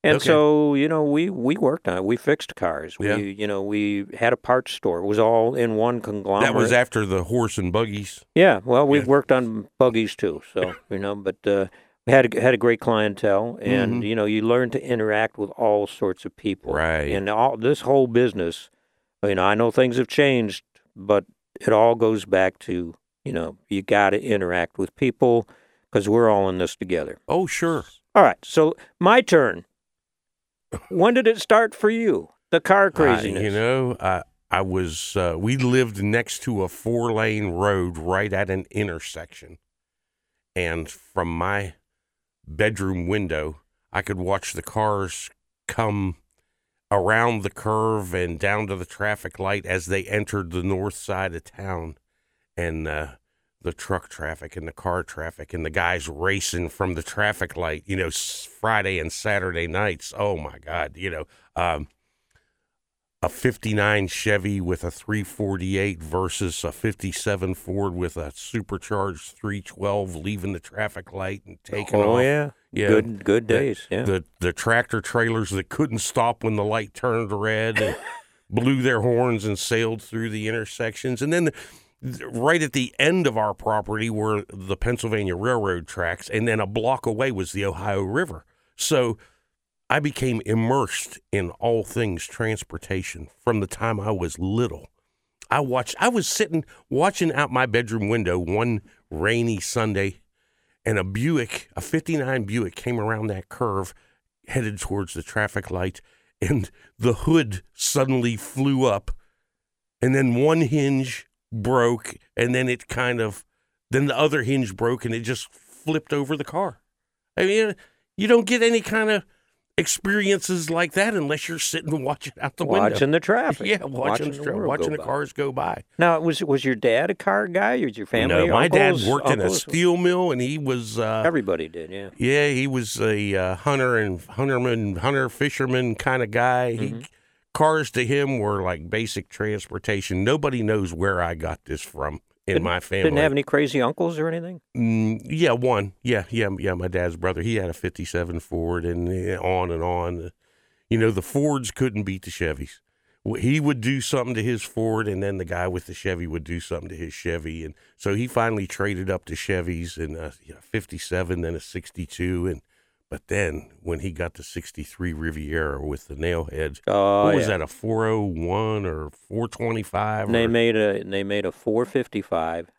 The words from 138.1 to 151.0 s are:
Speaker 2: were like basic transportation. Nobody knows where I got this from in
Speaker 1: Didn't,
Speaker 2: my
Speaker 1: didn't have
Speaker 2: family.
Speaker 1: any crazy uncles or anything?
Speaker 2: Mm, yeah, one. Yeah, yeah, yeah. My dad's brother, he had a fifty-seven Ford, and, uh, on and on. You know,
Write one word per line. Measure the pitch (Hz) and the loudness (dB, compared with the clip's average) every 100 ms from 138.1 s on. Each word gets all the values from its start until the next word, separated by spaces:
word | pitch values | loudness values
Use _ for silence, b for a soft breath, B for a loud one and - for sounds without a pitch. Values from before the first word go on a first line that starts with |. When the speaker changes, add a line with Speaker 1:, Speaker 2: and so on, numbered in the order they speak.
| 143 139 127 | 0 0 0
Speaker 2:
were | 104 101 | 0 0
like | 90 85 85 | -2 -4 -4
basic | 107 113 - - | -4 -4 -6 -10
transportation. | - 107 107 - 92 - 101 - 92 | -6 -4 -4 -6 -8 -2 -2 -2 0
Nobody | 104 151 143 127 | 2 2 0 0
knows | 107 110 92 | 0 0 0
where | 82 98 92 | -2 0 0
I | 85 | -2
got | 82 80 80 | -4 -6 -8
this | - 76 | -8 -10
from | - 73 71 73 _ _ - | -10 -8 -6 -8 _ _ -2
in | |
Speaker 1:
Didn't, | 87 | 0
Speaker 2:
my | 87 87 | 0 -2
Speaker 1:
didn't | - 98 | -2 0
have | 156 | 2
Speaker 2:
family. | 143 151 | 4 2
Speaker 1:
any | 139 | 2
crazy | 139 143 147 139 | 2 2 2 2
uncles | 123 - 170 160 | 0 0 -4 -2
or | 160 | -4
anything? | 170 170 180 _ 127 | -6 -10 -16 _ -2
Speaker 2:
Mm, | 117 110 110 110 | 2 2 2 -2
yeah, | - 156 165 | -6 2 2
one. | 120 127 110 98 - | 4 2 2 -2 -6
Yeah, | 120 113 92 | 0 0 0
yeah, | 113 101 95 | -2 -2 0
yeah. | 95 | -2
My | 90 90 | -2 -2
dad's | 90 87 85 | 0 -2 -2
brother, | 90 87 | -2 -2
he | 92 110 | -2 -2
had | 90 | -2
a | |
fifty-seven | 82 90 - 87 87 87 82 | -4 -8 -6 -6 -4 -2 -6
Ford, | - 82 82 87 | -6 -4 -2 -2
and, | 85 85 87 | -2 -2 -2
uh, | 92 92 90 | -4 -4 -2
on | 90 92 87 | 0 0 0
and | 85 | -2
on. | 85 87 87 85 85 _ _ _ _ _ _ | -2 -2 -2 -6 -10 _ _ _ _ _ _
You | |
know, | 117 | 2